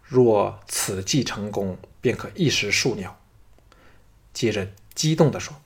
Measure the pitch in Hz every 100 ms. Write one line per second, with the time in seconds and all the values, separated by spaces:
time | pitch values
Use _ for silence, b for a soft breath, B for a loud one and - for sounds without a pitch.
0 | - 127 120 104 98 101 - - - 95
1 | 92 151 - - 104 98 98 90 - -
2 | 123 104 101 - 151 - 104 - 139 104
3 | 90 - _ _ - - _ b b b
4 | b _ _ - 113 101 95 - - -
5 | 156 160 151 92 - -